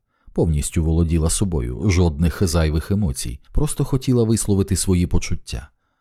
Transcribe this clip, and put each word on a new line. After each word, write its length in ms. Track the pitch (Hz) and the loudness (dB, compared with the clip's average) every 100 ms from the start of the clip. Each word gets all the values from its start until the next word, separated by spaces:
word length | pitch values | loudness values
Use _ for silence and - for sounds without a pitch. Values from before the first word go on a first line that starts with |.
| _ _ - | _ _ -8
повністю 520 | - 101 76 - - | -2 0 0 -2 -2
володіла 460 | 80 82 85 82 80 | 0 2 2 2 0
собою, 600 | - 101 80 60 60 104 | 0 -2 -2 -4 -2 0
жодних 560 | 87 87 73 82 - 98 | 2 2 2 0 0 0
зайвих 440 | 82 80 78 - | 2 0 0 -2
емоцій, 500 | 101 98 65 - 62 - | -2 -2 -4 -8 -10 -4
просто 320 | - 147 - | 0 0 -2
хотіла 400 | 143 131 - 120 | -2 -2 0 2
висловити 520 | 110 113 - 98 95 92 | 2 2 2 0 2 0
свої 300 | - 90 87 | 2 2 2
почуття. 640 | 87 - 78 - 60 - _ _ _ | 0 0 -4 -6 -10 -12 _ _ _